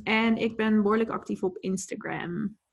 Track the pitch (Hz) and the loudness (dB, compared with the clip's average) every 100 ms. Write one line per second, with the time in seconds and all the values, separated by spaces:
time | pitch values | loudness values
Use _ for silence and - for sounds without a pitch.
0 | - 220 226 226 226 226 220 214 202 220 | 0 2 4 2 0 0 2 4 4 4
1 | 226 - - 208 190 185 185 190 - - | 2 -2 -6 -4 -4 -4 -4 -4 -6 -8
2 | - 147 - 170 196 - _ | -8 -6 -6 -4 -6 -6 _